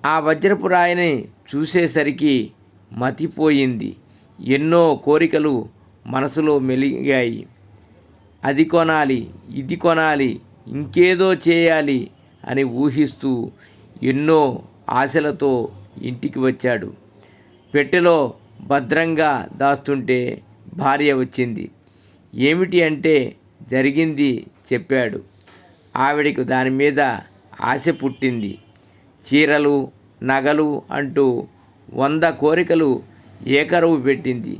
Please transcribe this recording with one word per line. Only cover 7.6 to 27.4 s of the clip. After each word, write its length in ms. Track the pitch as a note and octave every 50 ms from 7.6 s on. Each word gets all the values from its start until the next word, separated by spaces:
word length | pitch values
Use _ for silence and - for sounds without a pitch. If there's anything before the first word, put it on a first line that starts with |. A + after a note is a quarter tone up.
| - - - _ _ _ - - _ _ - _ _ _ _ _ -
"అది 200 | C3 C#3+ C#3 D#3+
కొనాలి, 680 | D#3+ E3+ E3+ E3 D#3+ D#3+ D#3 D3 C3+ C3 A#2+ A#2 - - - - - -
ఇది 220 | C3+ C3+ C3 E3+
కొనాలి, 640 | - - E3+ E3 D#3+ D#3+ D#3 D3+ C#3+ C3+ B2 G#2+ - - _ - _ - A#2
ఇంకేదో 680 | A#2 C#3 D3 A#2 G2 - F3 F3+ F#3 F3 F#3+ F#3+ F#3
చేయాలి," 760 | - - E3 E3+ E3+ E3+ E3 D#3+ D#3 D3 C#3+ C3+ B2 A#2+ - - _ _ _ _ _ -
అని 180 | - B2+ C3+
ఊహిస్తూ 880 | C#3 B2+ A#2 B2 C#3+ D3 B2 D3 D3 C3 C3 - - C3+ B2+ A#2+ A2+ - - _ - _ - - - - - -
ఎన్నో 600 | B2 B2+ B2+ C#3 D3+ D#3 D#3+ D#3 D3 C3+ B2 B2+ - - _ - - -
ఆశలతో 840 | - B2+ C#3 C3+ - D#3+ D3+ D3+ - E3 D3 C#3 C3+ A#2+ A2 G#2 G2 G2 - - _ -
ఇంటికి 360 | - B2 B2 A#2+ - D3 - C3+
వచ్చాడు. 540 | B2+ C3 B2+ C3 - B2+ A#2+ A2 - G2+ - - _ _ _ - - _ _ _ _ _ _ _ _ _ -
పెట్టెలో 600 | D3 C#3+ C3+ F3 F3+ E3+ F3 E3+ D#3 C#3 A2+ - - _ - - -
భద్రంగా 880 | - - C#3 C#3 C3 A2+ D3+ D#3 E3 E3 D#3+ D#3 D#3+ D3+ C#3 A#2+ F#2 - -
దాస్తుంటే 840 | - C#3 C#3 C#3+ C#3 - - C#3+ C3+ A#2 B2 B2+ B2 B2 B2 - - - - - _ - - -
భార్య 380 | E3+ - C#3 C#3 C#3+ D3 D3
వచ్చింది. 580 | C#3 C3 B2+ B2+ - - B2+ A#2+ A2 - - - - _ _ _ _ _ _ _ _ _ _ _ -
"ఏమిటి?" 480 | A2+ B2+ C#3+ D#3+ F3 F#3 F3+ F3+ F3
అంటే 540 | E3+ D#3 D#3 C#3 - D#3+ D#3 C#3+ B2 - - _ _ _ _ _ - -
జరిగింది 760 | B2+ C3 C3 C#3+ C#3 D#3 E3 D#3+ D3+ C#3 D3 C#3 B2 A2 - - _ _ _ -
చెప్పాడు. 500 | C3 A#2+ F#2+ - C3+ C3 B2 A2 G2+ - - - _ _ _ - - - _ _ _ _ _ _ _
ఆవిడకు 460 | - C3 C#3 D3 D3+ D3 D3+ - -
దాని 280 | B2+ B2 C3 B2+ C3 C3
మీద 300 | C3 C3+ C#3+ D3 C#3 C#3+ C#3+ C3 A2+ G#2 - - _ _